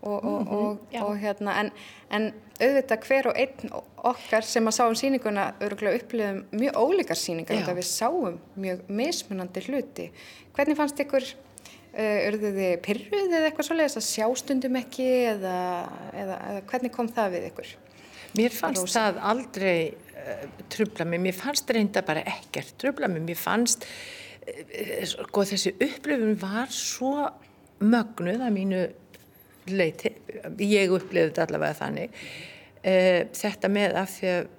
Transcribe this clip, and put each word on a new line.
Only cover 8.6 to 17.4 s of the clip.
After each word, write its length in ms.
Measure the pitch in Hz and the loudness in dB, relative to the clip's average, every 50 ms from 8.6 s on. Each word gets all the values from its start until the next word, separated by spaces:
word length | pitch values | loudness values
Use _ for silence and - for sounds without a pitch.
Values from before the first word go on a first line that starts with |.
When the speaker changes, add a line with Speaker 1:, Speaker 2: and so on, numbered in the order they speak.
| 196 190 185 180 185 - | -4 -4 -4 -4 -6 -6
Speaker 1:
mismunandi 760 | 202 208 247 311 349 - - - 208 185 185 180 - 185 190 | -4 -2 0 0 -2 -4 -6 -6 -8 -8 -8 -6 -6 -8 -6
hluti. 400 | - 262 277 247 - - - - 165 - - - - - - - - - | -4 -4 -4 -4 -6 -8 -12 -12 -12 -12 -18 -20 -20 -20 -20 -20 -14 -2
Hvernig 240 | - 285 294 302 285 | 0 2 2 4 2
fannst 240 | 302 285 285 - | 2 0 0 -2
ykkur, 240 | 285 285 - 269 262 - - - - - - - - - - - - - - | -2 2 2 0 0 0 -12 -16 -20 -20 -20 -20 -20 -20 -20 -20 -20 -14 -6
eh, 360 | - 220 214 208 208 190 196 | -2 0 2 2 2 2 2
urðuð 300 | 208 214 208 208 196 190 | 0 0 -2 -2 0 0
þið 160 | 190 185 175 170 | 2 2 0 0
pirruð 520 | - - 202 233 - - - 403 392 370 349 | 0 -2 -4 -4 -2 -2 0 0 2 2 2
eða 160 | 330 311 311 | 4 2 2
eitthvað 180 | 311 311 302 - | 0 0 -2 -2
svoleiðis 300 | 330 330 311 285 285 226 | 2 2 2 2 2 -2
að 80 | 220 | -4
sjá 220 | - - - 214 226 254 254 | -4 -2 0 2 2 0 0
stundum 380 | - - 285 262 254 269 254 | -2 0 0 0 2 2 0
ekki 320 | 262 240 254 - - 262 254 254 247 247 233 220 | 0 -2 -4 -4 0 2 4 4 4 4 2 2
eða, 220 | 202 190 185 185 180 180 180 180 175 175 - - - - - | 0 -2 -2 -2 0 0 0 -2 -2 -4 -6 -10 -10 -12 -10
eða, 260 | - - 202 190 185 - - - | -8 -8 -6 -6 -6 -6 -6 -6
eða 100 | 202 196 190 202 | -8 -8 -8 -4
hvernig 220 | - 254 247 247 | -4 -2 -2 -2
kom 180 | 233 - 240 226 | -2 -2 -2 -2
það 220 | 233 - 220 196 180 | 0 0 0 0 0
við 160 | 175 | -2